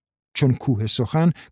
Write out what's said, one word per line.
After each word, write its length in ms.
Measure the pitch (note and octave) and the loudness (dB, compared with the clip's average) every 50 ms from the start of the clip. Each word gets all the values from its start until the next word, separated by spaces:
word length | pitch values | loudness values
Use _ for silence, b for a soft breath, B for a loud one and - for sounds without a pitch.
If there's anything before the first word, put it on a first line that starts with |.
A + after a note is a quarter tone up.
| _ _ _ _ _ _ _ | _ _ _ _ _ _ _
چون 200 | - D3+ C3+ B2 | 0 2 2 2
کوه 340 | - - - C3 G2+ A2 A2 | 0 0 -2 -2 -2 -2 -4
سخن 440 | - - B2 G#2 - D#3 E3 F3 D#3+ B B B | -4 -4 -4 -2 0 2 2 2 0 B B B